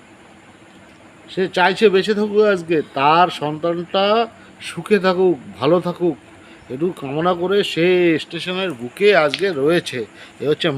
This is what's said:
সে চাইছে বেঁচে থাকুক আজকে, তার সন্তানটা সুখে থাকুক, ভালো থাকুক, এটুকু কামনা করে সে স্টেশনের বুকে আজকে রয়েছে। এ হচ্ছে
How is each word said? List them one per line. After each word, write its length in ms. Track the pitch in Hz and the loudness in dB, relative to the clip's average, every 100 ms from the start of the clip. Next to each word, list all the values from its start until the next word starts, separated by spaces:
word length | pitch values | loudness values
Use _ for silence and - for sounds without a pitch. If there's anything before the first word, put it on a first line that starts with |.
| - - - - - - - - - - - - - | -20 -20 -20 -20 -20 -20 -20 -20 -20 -20 -20 -20 -14
সে 140 | - 185 - | -6 -4 2
চাইছে 280 | 180 190 220 | 2 4 4
বেঁচে 240 | 185 185 208 | 4 2 -2
থাকুক 260 | 208 202 214 | 0 2 2
আজকে, 240 | 190 165 160 135 | 2 0 -2 -2
তার 340 | - 139 165 180 - | 0 4 4 4 0
সন্তানটা 680 | - 156 170 170 170 196 202 220 226 - - - - | -6 -4 -4 -4 -4 -2 0 0 -2 -8 -20 -20 -14
সুখে 280 | - 165 208 | -14 -2 0
থাকুক, 360 | 185 180 185 147 107 98 | 2 2 2 0 -6 -4
ভালো 180 | 131 175 | 2 2
থাকুক, 380 | 175 165 175 135 - - - - - | 0 -2 -4 -4 -10 -20 -20 -20 -14
এটুকু 240 | 127 175 - | -6 -6 -6
কামনা 320 | 135 143 175 | -8 -4 -2
করে 240 | 180 180 202 | -2 0 0
সে 240 | 190 - 175 180 175 156 | -2 0 2 2 2 0
স্টেশনের 480 | - 170 147 185 190 127 | -2 -10 -8 -6 -6 -6
বুকে 300 | 120 - 202 190 | -12 0 4 4
আজকে 320 | 151 135 196 156 | 2 0 -4 0
রয়েছে। 380 | 143 170 - 127 107 - - - | 0 0 -2 -10 -12 -14 -20 -8
এ 40 | 135 | -4
হচ্ছে 220 | 151 165 | -2 -2